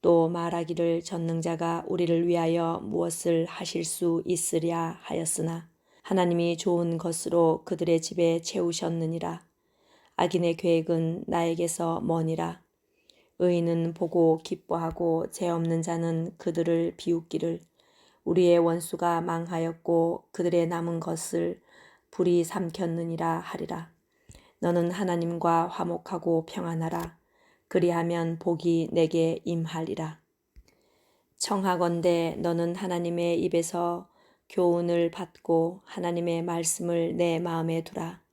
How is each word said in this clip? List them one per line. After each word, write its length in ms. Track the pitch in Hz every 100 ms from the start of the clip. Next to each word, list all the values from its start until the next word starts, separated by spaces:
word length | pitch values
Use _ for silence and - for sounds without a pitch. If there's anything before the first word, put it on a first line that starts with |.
또 280 | 175 170 165
말하기를 720 | 175 170 170 165 165 170 165
"전능자가 800 | 170 175 165 165 170 165 170 170 -
우리를 400 | 185 170 165 170
위하여 520 | 170 165 165 165 165
무엇을 640 | - 170 170 165 175 170 165
하실 380 | - 180 170
수 380 | 165 - 170 165 165
있으랴." 760 | 175 - 165 165 165 165 175
하였으나 680 | - - 165 - 165 165 165 _ _ _
하나님이 540 | - 190 180 170 170 165
좋은 420 | 185 175 170 165
것으로 640 | 170 165 - 170 165 160 -
그들의 360 | 170 170 165
집에 400 | 165 180 170 165
채우셨느니라. 1000 | 165 190 175 165 170 165 160 165 170 170 _ _ _ _ _ _ _ -
악인의 400 | 170 175 170 170
계획은 680 | 175 165 160 170 165 170 -
나에게서 760 | 170 170 170 170 - 170 165
머니라. 600 | - 165 160 160 165 170 _ _ _ _ _ _ _ _
의인은 560 | 180 175 170 170 165 165
보고 440 | 165 175 165 160
기뻐하고 880 | - - - 170 165 165 170 160 -
죄 180 | - 175
없는 320 | 170 165 165
자는 500 | 165 170 165 165 165 -
그들을 560 | - 165 170 165 170 -
비웃기를 640 | - 170 165 160 170 170 - _ _ _ _ _
"우리의 360 | - 170 175 170
원수가 600 | 170 170 170 170 175 170
망하였고 1040 | 175 170 170 170 165 165 - 170 165 175 _
그들의 360 | - 175 175 165
남은 320 | 170 170 165
것을 640 | 165 165 - 170 170 175 _ - - _ _
불이 340 | - 175 175 165
삼켰느니라." 920 | 202 170 160 170 165 170 165 165 165
하리라. 520 | 170 170 165 170 165 _ _ _ _ - _ _
너는 300 | 175 175 170
하나님과 800 | 180 190 175 170 170 170 165 175
화목하고 800 | - 175 170 - 175 170 165 165
평안하라. 680 | - 175 165 165 170 170 - _ _ _ _ _
그리하면 720 | 185 175 170 165 170 165 165
복이 500 | 180 170 170 165 165
내게 480 | 170 160 165 160 165
임하리라. 760 | - 170 160 160 165 - 160 160 _ _ _ - _ _ _ _ _ _ _ _
청하건대 1000 | - 202 190 180 175 170 175 170 165 -
너는 360 | 170 170 170 180
하나님의 640 | 190 175 170 170 170 170
입에서 680 | 170 170 165 175 175 175 180 _ _ _ _
교훈을 600 | - 175 170 175 170 170
받고 720 | - 170 _ - 165 165 185 -
하나님의 560 | - 175 170 170 170
말씀을 760 | 170 170 160 - 175 170 170 170
내 200 | 175 165
마음에 460 | 170 165 165 165
두라. 380 | 165 - 165 180 _